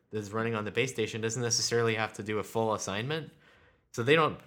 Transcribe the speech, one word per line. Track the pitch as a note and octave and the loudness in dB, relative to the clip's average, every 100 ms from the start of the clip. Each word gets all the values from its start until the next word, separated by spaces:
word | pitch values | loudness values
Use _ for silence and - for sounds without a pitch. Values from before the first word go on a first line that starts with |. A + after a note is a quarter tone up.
| _ | _
is | G#2+ G2+ | -6 -4
running | A2 A2+ | -2 0
on | A2 G#2+ | -2 0
the | |
base | A#2 B2 | 0 0
station | A#2 G#2+ A#2 | 0 -2 -2
doesn't | A2 A#2+ | -2 -2
necessarily | A#2+ A#2 - A#2+ A2+ | 0 0 2 2 2
have | A2 A2 | 2 -2
to | - | -4
do | G#2 G#2+ | -4 -4
a | |
full | F#2+ A#2 A2 | -2 0 0
assignment. | G#2 - G2 B2+ D#3+ D3 - - _ - _ _ | 0 -2 -4 -4 -6 -8 -16 -20 _ -20 _ _
So | - | -2
they | A#2 | 4
don't, | D#3+ D3+ F2 | 6 4 0